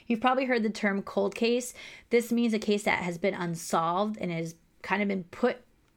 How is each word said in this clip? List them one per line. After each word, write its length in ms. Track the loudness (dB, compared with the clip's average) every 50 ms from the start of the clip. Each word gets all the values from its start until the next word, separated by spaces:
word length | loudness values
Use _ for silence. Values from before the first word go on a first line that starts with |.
| -2
you've 140 | -2 -2 2
probably 240 | 4 2 4 4 2
heard 180 | 2 2 2 2
the 80 | 0
term 320 | -2 0 0 0 0 0 -4
cold 320 | -2 0 0 0 0 0
case. 400 | 0 0 2 2 0 -2 -4 -10 -14 -18 -18 -20 -20 -4 _
This 200 | 2 2 2 2 2
means 220 | 2 2 2 2
a 40 | 0
case 260 | 2 2 0 2 2
that 160 | 0 0 0
has 180 | 0 -4 -4 0
been 160 | 0 0 0
unsolved 800 | 0 -4 -4 -4 -6 -4 0 0 2 2 2 2 0 0 -2 -2 -4
and 100 | -4 -4
has 240 | -4 -4 -4 -6 -8 -14 _ _ _ _ -4
kind 200 | -2 0 0 2
of 60 | 0
been 160 | 0 -2 -6
put 340 | -8 -4 0 0 0 0 -2 -8 _ _ _ _ _ _